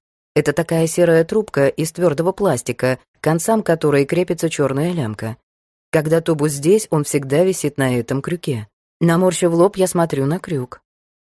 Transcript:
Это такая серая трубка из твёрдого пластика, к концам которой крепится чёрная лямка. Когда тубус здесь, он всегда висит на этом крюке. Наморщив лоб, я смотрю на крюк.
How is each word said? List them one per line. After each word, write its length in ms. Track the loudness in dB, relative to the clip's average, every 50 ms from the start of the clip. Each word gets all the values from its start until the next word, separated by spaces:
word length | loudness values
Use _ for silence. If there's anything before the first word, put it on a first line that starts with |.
| _ _ _ _ _ _ _
Это 200 | 0 0 0 0
такая 340 | 0 -2 0 0 0 0 0
серая 380 | 2 2 4 4 4 4 4
трубка 420 | 2 0 -2 -2 0 0 2 2 2
из 240 | 2 0 -4 -6
твёрдого 400 | -2 0 0 0 0 0 0 -2
пластика, 680 | -2 0 0 0 0 0 -2 -6 -4 -2 -2 -2 -2 -2 _ _ _ _
к 40 | -2
концам 380 | 0 0 0 2 0 0 0
которой 440 | 2 0 0 0 2 2 2 2 2
крепится 440 | 2 0 0 0 -2 -2 -4 -4 -4
чёрная 440 | -2 0 -2 0 0 -2 -2 -2 -2
лямка. 420 | -4 -4 -6 -6 -8 -8 -10 -10 -12 _ _ _ _ _ _ _ _ _ _
Когда 300 | -2 -2 2 2 2 2
тубус 320 | 2 0 0 0 0 -2 -2
здесь, 340 | -2 2 2 2 2 2 0
он 140 | -2 -2 -2
всегда 400 | -2 -2 -4 -2 0 0 2 2
висит 340 | 2 0 -2 -4 -4 -2 -2
на 200 | 0 0 0 -2
этом 220 | -2 -2 -4 -6
крюке. 480 | -4 -6 -8 -6 -6 -6 -6 -6 -8 -12 _ _ _ _ _ _
Наморщив 500 | 0 2 2 4 2 2 0 0 0 0
лоб, 240 | 2 4 2 2 2
я 120 | 0 -2 0
смотрю 380 | 0 0 -2 0 0 -2 -2
на 140 | -2 -2 -4
крюк. 420 | -4 -6 -6 -6 -6 -8 -12 -18 _ _ _ _ _ _ _ _